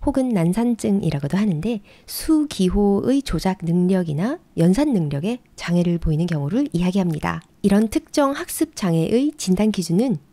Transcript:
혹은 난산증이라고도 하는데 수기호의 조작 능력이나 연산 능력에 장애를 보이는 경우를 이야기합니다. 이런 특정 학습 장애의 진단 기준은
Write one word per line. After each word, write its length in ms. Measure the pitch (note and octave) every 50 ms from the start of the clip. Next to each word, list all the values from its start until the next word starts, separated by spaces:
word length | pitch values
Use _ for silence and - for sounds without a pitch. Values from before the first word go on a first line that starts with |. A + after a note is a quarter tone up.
| -
혹은 240 | D4 C4+ C4+ C4 B3+
난산증이라고도 1080 | A#3 F#3+ E3 E3+ F#3 A3 A#3 A#3+ A#3+ G#3+ - A3 G3+ G3 G3+ E3 D3+ C#3+ C#3+ C#3+ - F#3+
하는데 420 | G#3+ G#3+ E3+ D3 E3 G#3+ A#3+ G#3 - - - - _
수기호의 1160 | - - - - - D#4+ D#4 D4+ C#4+ - - F#3+ F3+ F3+ G3+ G#3 G3+ G3+ G3+ - - C4 C#4 C4+
조작 360 | - - D#3+ - F#3+ F#3+ - -
능력이나 760 | E3 E3 F3+ F3+ F3+ G3 F#3 F3+ D#3+ D3 D3 F3+ A#3 D4 F4+ _ _ _
연산 360 | - E3 F3 F#3 A3+ D4 D#4 C4
능력에 460 | G3 E3 D3 C#3 C#3+ D3+ G#3 A#3+ B3 _ _ _
장애를 440 | - - - E3+ F3 F3 F3 E3+ E3+
보이는 280 | - E3+ D#3 D3 E3+
경우를 400 | F3 E3 D3+ C#3 C#3+ F3 B3 D4 C#4+ -
이야기합니다. 720 | E3+ F3 F3+ F#3 G3+ F#3 F3 D#3+ D3 - E2+ E2+ E2 - _ _ _ -
이런 260 | G3+ G3+ G3+ A3 A3
특정 440 | - D#4+ - - - - C#4+ C#4 C#4
학습 420 | C#4+ F4 - - - E4 D#4 _
장애의 600 | - - F3+ E3 E3 D#3+ - - A#3+ C#4 D4 D#4
진단 340 | - - F#3+ F#3 F#3 G#3 A3
기준은 480 | G3+ - F3 - E3 F3+ A#3+ C#4 G#3 D3 - _